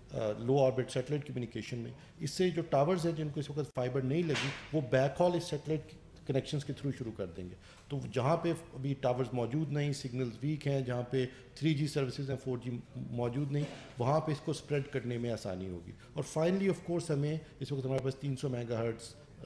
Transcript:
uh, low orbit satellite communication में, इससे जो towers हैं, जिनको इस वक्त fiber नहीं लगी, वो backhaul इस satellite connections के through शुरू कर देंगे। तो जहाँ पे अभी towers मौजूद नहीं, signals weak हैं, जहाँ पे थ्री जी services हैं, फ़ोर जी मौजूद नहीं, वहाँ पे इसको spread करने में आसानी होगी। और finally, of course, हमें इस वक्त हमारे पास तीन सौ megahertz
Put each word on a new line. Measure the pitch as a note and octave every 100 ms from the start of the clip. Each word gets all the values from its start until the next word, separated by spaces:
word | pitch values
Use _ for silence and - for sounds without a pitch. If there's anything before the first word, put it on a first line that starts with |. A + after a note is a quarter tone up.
| -
uh, | C3 A2 G#2+
low | A#2 C#3
orbit | C3 B2 B2+
satellite | C3 B2+ D3 C#3
communication | B2+ A#2+ A2+ G#2+ A#2+
में, | A#2 B2 - -
इससे | D#3 - F#3
जो | E3+
towers | E3 C3+ D3+ F#3 E3
हैं, | D#3
जिनको | D3+ D3
इस | C#3
वक्त | D3 C#3 -
fiber | B2 C3+
नहीं | B2+ D#3
लगी, | E3+ B2 C3+ - - D#3
वो |
backhaul | B2+ C3 C#3 - F3 F3
इस | E3+
satellite | C#3+ D3 D#3 - - - - -
connections | C3+ - D3
के | -
through | C#3 C#3+
शुरू | - A2+
कर | G#2 F#2
देंगे। | F2 F2+ F#2 - - -
तो | C#3+ B2
जहाँ | B2 B2+ E3
पे | E3+
अभी | D#3+ - B2+ C3+
towers | C#3 B2+ B2 B2
मौजूद | B2 A2+ D3 D3+
नहीं, | D3 D3
signals | C#3 B2+ B2 B2 A2
weak | C#3+ D#3 C#3+
हैं, | C#3
जहाँ | A#2+ B2
पे | A#2+ C3 B2+
थ्री | - - - D#3
जी | C#3+ D3
services | D3 C3 A#2+ C3+
हैं, | B2
फ़ोर | C3 B2
जी | A#2+ A#2+ - B2+
मौजूद | B2+ A#2+ A#2+ B2 D3
नहीं, | C#3+ D3 - - -
वहाँ | A#2+ D#3
पे | D#3
इसको | C#3+ -
spread | C#3 - D3 C#3
करने | C3+ A#2 A#2+
में | A#2+
आसानी | A2 G#2 F#2 F#2+
होगी। | F2 F2 - - D3
और |
finally, | C#3 D#3 E3 F#3+ G3 E3
of | -
course, | E3+ E3
हमें | C#3+ D3 D#3+ - -
इस | C3+
वक्त | C#3 C3
हमारे | C3
पास | C3
तीन | C3 C#3+ C3
सौ | C#3+
megahertz | A#2+ A#2 A2+ A#2 G#2+ - - - -